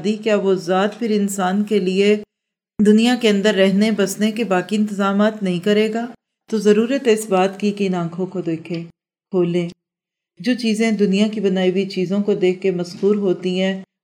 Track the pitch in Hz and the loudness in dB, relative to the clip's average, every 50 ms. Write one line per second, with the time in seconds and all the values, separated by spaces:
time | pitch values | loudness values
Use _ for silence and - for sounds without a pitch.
0 | 160 208 220 214 214 226 214 202 190 196 190 175 160 165 185 185 196 220 208 - | -2 -2 -4 -2 0 0 0 2 2 2 0 0 0 -2 0 0 0 0 -2 -4
1 | 240 220 214 208 202 196 190 196 185 180 190 208 208 208 214 202 185 185 185 190 | -2 0 0 0 0 -2 -2 -2 -2 0 0 -2 -2 0 0 0 0 0 2 2
2 | 196 208 214 214 208 _ _ _ _ _ _ _ _ _ _ - 208 208 214 220 | 4 4 2 2 0 _ _ _ _ _ _ _ _ _ _ 2 4 6 6 6
3 | 226 247 247 226 233 220 208 196 190 214 208 190 190 190 190 196 214 226 214 196 | 6 2 2 2 2 2 2 2 2 2 2 4 4 4 4 2 2 2 2 0
4 | 196 190 196 - 208 220 214 226 233 185 190 180 180 - 214 214 214 208 202 185 | 0 -2 0 -2 -2 -2 -2 -2 -2 -2 0 -2 -2 -2 -2 -2 -2 -2 -2 -2
5 | 202 196 196 202 208 220 214 214 196 185 180 175 170 208 208 208 214 220 214 226 | 0 0 2 2 2 2 0 -2 -4 -2 -2 -2 0 0 2 2 2 0 -2 -6
6 | 233 240 - _ _ _ _ _ _ - 220 220 190 208 208 208 233 233 269 - | -8 -8 -12 _ _ _ _ _ _ -6 -4 0 4 4 4 4 2 0 -2 -2
7 | 277 247 214 214 220 - 190 185 185 196 190 - 208 208 202 202 202 190 185 180 | 2 2 2 2 0 -2 0 0 0 0 -2 -2 -4 -4 -2 -2 -2 -2 -2 -2
8 | 170 165 170 175 185 185 185 185 160 165 165 160 165 - 175 165 170 170 - _ | -4 -6 -6 -6 -8 -6 -6 -6 -6 -4 -6 -6 -6 -8 -8 -8 -8 -12 -18 _
9 | _ _ _ _ _ - - 185 175 175 170 180 175 170 - _ _ _ _ _ | _ _ _ _ _ -4 -2 0 0 0 0 -2 -4 -4 -10 _ _ _ _ _
10 | _ _ _ _ _ _ _ - 175 240 254 - 220 226 214 214 226 226 214 185 | _ _ _ _ _ _ _ -8 -2 -2 -2 0 0 -2 0 2 0 0 2 2
11 | 202 185 190 196 214 220 214 220 190 196 185 190 185 185 180 196 196 190 - 190 | 2 2 2 2 0 0 -2 -2 -2 0 0 2 2 2 2 0 -2 -4 -4 -4
12 | 185 165 196 208 202 208 202 175 175 185 185 185 - 190 185 175 175 - - - | -4 -2 -2 -2 0 0 0 0 0 0 0 0 -2 -4 -2 -2 -6 -8 -8 -2
13 | - 196 208 208 202 190 175 175 180 185 180 185 190 190 190 190 190 _ _ _ | 0 0 0 2 0 -2 -2 -2 -2 -4 -2 -2 -2 -2 -4 -6 -10 _ _ _